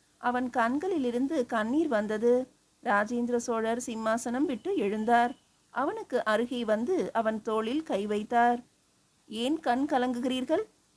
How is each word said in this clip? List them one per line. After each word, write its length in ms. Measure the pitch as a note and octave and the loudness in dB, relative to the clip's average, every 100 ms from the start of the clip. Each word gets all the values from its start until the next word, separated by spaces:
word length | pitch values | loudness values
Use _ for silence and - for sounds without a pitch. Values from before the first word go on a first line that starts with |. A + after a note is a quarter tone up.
| _ _ | _ _
அவன் 260 | B3 B3 B3+ | -2 -2 -2
கண்களிலிருந்து 880 | B3 A3+ C#4 F#4 F4 B3 A#3+ C4+ D#4+ A#3+ | 0 0 0 0 0 0 0 0 0 -2
கண்ணீர் 440 | A#3 A3 C#4+ D#4+ | -2 0 0 2
வந்தது. 420 | A3 G#3 G#3+ A#3 B3 B3+ _ _ _ | 0 0 0 4 2 0 _ _ _
ராஜேந்திர 520 | - G#3 G#3+ A#3+ A#3+ A#3+ | 0 2 2 0 0 -2
சோழர் 460 | A#3+ A3+ A3 A#3 B3 | 0 -2 0 -2 -4
சிம்மாசனம் 600 | A3 A3 A3+ B3 A#3+ D#4 | -4 -2 -2 -2 -2 0
விட்டு 240 | A#3+ - F#4+ | -2 -2 -2
எழுந்தார். 580 | G3+ G#3+ A3 A#3+ A#3+ - _ _ _ | 0 0 2 4 4 -2 _ _ _
அவனுக்கு 440 | - C#4+ A4 G#4 B3 - | -4 -2 -4 -4 -2 0
அருகே 360 | G#3+ A#3+ B3 A3 | 0 0 -2 0
வந்து 300 | G#3+ A#3+ F#4 F#3 | 0 0 0 0
அவன் 240 | A3+ A3 A3 | 0 0 -2
தோளில் 420 | A3 A3 A3 C#4+ | -2 -2 0 -2
கை 160 | D#4 G#3+ G#3 | -2 -2 -2
வைத்தார். 540 | G#3 G#3+ A#3+ A#3+ A#3+ - _ _ _ _ _ - | -2 0 2 4 2 -4 _ _ _ _ _ -12
"ஏன் 280 | A3 A#3+ D#4+ | -4 -2 0
கண் 260 | C#4+ A#3+ C#4+ | 0 0 2
கலங்குகிறீர்கள்? 800 | C4+ B3+ B3 C4+ B3+ B3+ E4 A4 _ _ | 2 0 0 -2 -2 0 -2 -2 _ _